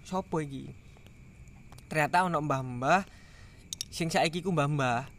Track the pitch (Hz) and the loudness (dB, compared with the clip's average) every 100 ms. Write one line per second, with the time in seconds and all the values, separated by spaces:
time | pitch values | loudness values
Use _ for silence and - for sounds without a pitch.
0 | - 185 185 160 147 135 135 131 - - | -6 -6 -2 -4 -4 -8 -12 -14 -18 -20
1 | - - - - - - - - - 156 | -20 -20 -20 -20 -20 -20 -20 -18 -4 0
2 | 147 175 185 156 147 135 127 123 135 180 | 4 4 4 2 0 0 -2 -2 4 4
3 | 196 - - - - - - - - - | 2 -12 -20 -20 -20 -18 -12 -8 -6 -2
4 | 165 180 160 175 180 165 143 151 127 117 | 0 2 2 0 -2 2 2 2 2 0
5 | 135 | -4